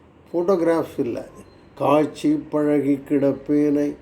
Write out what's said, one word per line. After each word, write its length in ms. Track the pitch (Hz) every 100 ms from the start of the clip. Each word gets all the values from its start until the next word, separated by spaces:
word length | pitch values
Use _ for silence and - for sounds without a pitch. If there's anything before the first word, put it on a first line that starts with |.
| - - -
ஃபோட்டோகிராஃப்ஸ் 680 | 170 175 190 165 165 147 -
இல்லை. 240 | 131 98 - - - - -
காட்சி 680 | - 135 147 143 - 151 151 147
பழகி 440 | 151 147 147 135
கிடப்பேனை 1000 | 139 - 147 139 135 - 147 147 143 147 147